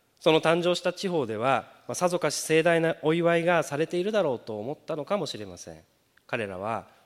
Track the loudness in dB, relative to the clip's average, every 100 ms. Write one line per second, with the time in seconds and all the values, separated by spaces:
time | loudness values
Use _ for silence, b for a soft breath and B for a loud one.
0 | _ _ 4 4 4 2 2 0 -2 -4
1 | -2 -2 -2 -2 0 0 -2 -20 -10 -2
2 | 0 0 -2 -4 2 4 4 4 2 0
3 | 0 2 4 2 4 2 0 -2 -2 -2
4 | 0 0 0 -2 -6 -8 -6 -10 -8 -8
5 | -4 -4 -4 -8 -12 -14 -16 -18 -20 _
6 | _ _ _ -6 -4 -6 -4 -6 -8 b